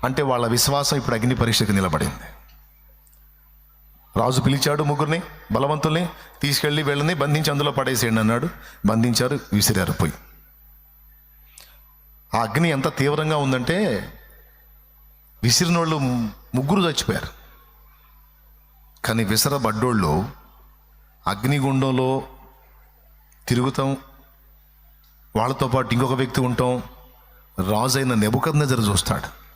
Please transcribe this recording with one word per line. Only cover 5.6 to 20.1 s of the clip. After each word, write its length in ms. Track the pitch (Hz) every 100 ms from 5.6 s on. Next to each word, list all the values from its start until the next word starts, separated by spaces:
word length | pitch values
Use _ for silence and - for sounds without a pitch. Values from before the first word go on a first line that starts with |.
| 139 151 156 156 175 - - -
"తీసుకెళ్ళి 420 | 139 139 151 147
వీళ్ళని 300 | 147 143 151
బంధించి 380 | 175 143 151 160
అందులో 200 | 143 143
పడేసేయండి" 500 | 139 131 127 120 110
అన్నాడు. 280 | 107 117 160 - - - 101
బంధించారు, 540 | 113 120 113 123 143 -
విసిరారు 380 | 101 104 98 85
పోయి. 220 | - 80 - - - - _ - - _ _ - - _ _ - - - - - _ - - _
ఆ 40 | -
అగ్ని 320 | 113 110 170
ఎంత 280 | 139 151 -
తీవ్రంగా 400 | 135 147 156 156
ఉందంటే, 680 | 139 131 123 180 208 104 78 - - - - _ - - _ _ - _ _ -
విసిరినోళ్ళు 540 | 117 117 175 170 165 156 135 123 113 101 - 127
ముగ్గురు 260 | 139 202
చచ్చిపోయారు. 580 | 175 151 - - - - - - - - - _ _ - _ _ - - _ _ - - -
కానీ 180 | 113
విసరబడ్డోళ్ళు 1080 | 104 107 147 139 113 107 123 113 87